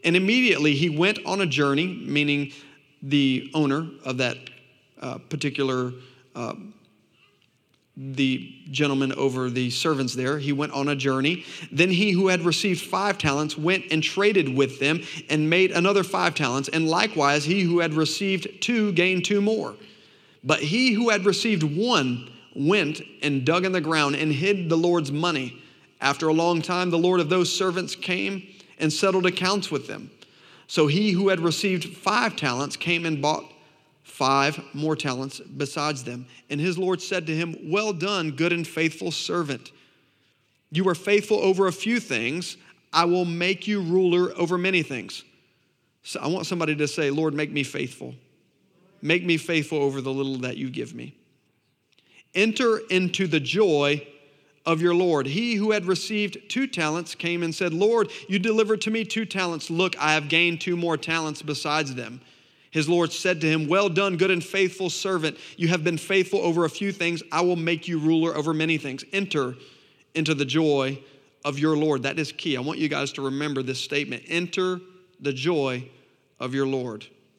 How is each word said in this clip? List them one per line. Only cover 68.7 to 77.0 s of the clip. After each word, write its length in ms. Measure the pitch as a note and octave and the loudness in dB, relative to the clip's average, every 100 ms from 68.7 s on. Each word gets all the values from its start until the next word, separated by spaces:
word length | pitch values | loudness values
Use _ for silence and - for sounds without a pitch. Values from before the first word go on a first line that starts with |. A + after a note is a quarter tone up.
| D#3+ | 0
things. 240 | C#3+ C3 - | -2 -10 -6
Enter 440 | G3 G3 D3+ B2+ B2+ - - _ _ _ | -4 -2 -2 -2 -6 -18 -20 _ _ _
into 200 | D#3+ D3+ | -4 0
the 100 | D3 | 0
joy 580 | C#3 D3 D#3 C#3 C3+ C#3 - - _ _ | 0 2 4 2 0 -4 -14 -20 _ _
of 140 | C#3+ C#3 | -6 0
your 180 | D#3 D3+ | 2 4
lord.'" 260 | D#3 C#3 | 2 2
That 160 | C3+ C#3+ | 0 -2
is 120 | D3 | -6
key. 260 | - E3+ B2+ | -4 -4 -2
I 40 | |
want 180 | C3+ - | -2 -2
you 100 | D3+ | -2
guys 240 | D3 C#3 | -2 -4
to 100 | - | -4
remember 400 | C3+ C3+ D3+ C3+ | -4 -2 -2 -4
this 180 | B2+ B2+ | -4 -6
statement. 440 | - D3 C#3+ A#2+ - | -4 -4 -4 -8 -4
"Enter 520 | E3+ F3 F#3+ F#3 F3+ F3+ - _ _ | -4 -2 -2 -2 -4 -10 -20 _ _
the 140 | C#3+ | -6
joy 560 | C3 C#3+ E3 C3+ B2 B2+ - _ _ _ _ | -2 0 0 0 -4 -8 -20 _ _ _ _
of 160 | B2+ | -6
your 120 | C3+ C3+ | -2 0
lord." 400 | C3+ B2 A2 | -2 -4 -8